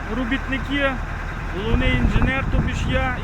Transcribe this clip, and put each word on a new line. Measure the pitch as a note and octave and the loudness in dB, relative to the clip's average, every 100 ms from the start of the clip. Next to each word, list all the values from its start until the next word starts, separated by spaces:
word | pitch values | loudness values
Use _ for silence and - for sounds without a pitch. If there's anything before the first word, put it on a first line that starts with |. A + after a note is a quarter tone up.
| - A3 | -4 -4
робітники, | A#3+ C4 - C4 - C#4+ C#4 B3+ - - - - - - | -2 -2 -2 -4 -2 0 0 -2 -4 -6 -6 -6 -4 -4
головний | A3 B3+ B3+ B3 | 2 2 4 4
інженер, | B3 A#3+ A#3+ C4 C4+ | 2 4 2 2 2
тобі | C4 - | 0 0
ж | - A#3+ | 0 0
я, | C4 C4 B3 | 0 0 -2